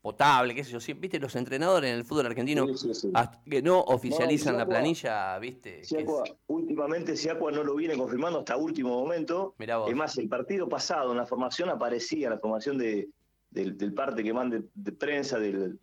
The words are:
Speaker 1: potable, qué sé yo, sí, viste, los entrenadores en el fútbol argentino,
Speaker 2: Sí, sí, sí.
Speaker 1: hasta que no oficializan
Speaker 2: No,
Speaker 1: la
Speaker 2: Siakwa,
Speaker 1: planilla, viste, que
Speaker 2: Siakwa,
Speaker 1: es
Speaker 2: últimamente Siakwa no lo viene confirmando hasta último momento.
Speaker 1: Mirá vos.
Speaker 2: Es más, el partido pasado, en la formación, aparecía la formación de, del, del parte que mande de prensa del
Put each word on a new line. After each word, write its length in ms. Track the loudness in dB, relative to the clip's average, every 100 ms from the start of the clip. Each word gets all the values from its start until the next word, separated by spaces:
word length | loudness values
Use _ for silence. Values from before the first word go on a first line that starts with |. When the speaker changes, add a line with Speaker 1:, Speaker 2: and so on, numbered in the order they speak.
Speaker 1:
potable, 540 | -8 4 8 8 6
qué 100 | 0
sé 80 | -6
yo, 80 | -8
sí, 120 | -8
viste, 240 | -8 -6 -4
los 140 | -4 -4
entrenadores 540 | -2 0 4 4 4
en 60 | -2
el 80 |
fútbol 220 | 0 0 0
argentino, 400 | 0 0 2 2
Speaker 2:
Sí, 200 | 0 -2
sí, 60 |
sí. 160 | -2 0
Speaker 1:
hasta 260 | 2 2 -2
que 180 | -2 0
no 180 | 6 4
oficializan 760 | 6 2 2 2 4 2 2
Speaker 2:
No, 40 | 0
Speaker 1:
la 60 |
Speaker 2:
Siakwa, 100 | 2
Speaker 1:
planilla, 640 | 2 2 0 -2 -2 -2 -4
viste, 400 | -8 -12 -14 -16
que 60 |
Speaker 2:
Siakwa, 380 | -6 -4 -2 -2
Speaker 1:
es 100 | -4 -8 _
Speaker 2:
últimamente 680 | -4 -2 -2 -2 -2 -2 -2
Siakwa 360 | -2 -2 0
no 100 | 0
lo 140 | 0 0
viene 200 | 0 0
confirmando 440 | 0 0 0 -2
hasta 160 | -2 -2
último 340 | 0 0 0 0
momento. 540 | 0 -2 -2 -2 -4 -6
Speaker 1:
Mirá 180 | -2 0
vos. 100 | 0
Speaker 2:
Es 60 | 0
más, 220 | -2 -2
el 100 | -4
partido 400 | -4 -2 -2 -2
pasado, 440 | -2 -2 0 0
en 60 | 0
la 80 | -2
formación, 420 | -2 -2 -2 -2
aparecía 600 | 0 0 -2 -2 -2 0
la 80 | 0
formación 400 | 0 -2 -2 0
de, 300 | 0 0 -4 -10 _ _ _
del, 260 | -4 -4 -2
del 160 | -4
parte 280 | -2 -4 -2
que 80 | -2
mande 280 | 0 0 -2 -6
de 180 | -8 -10
prensa 460 | -4 -2 0 0 0
del 400 | 0 0 -2 -6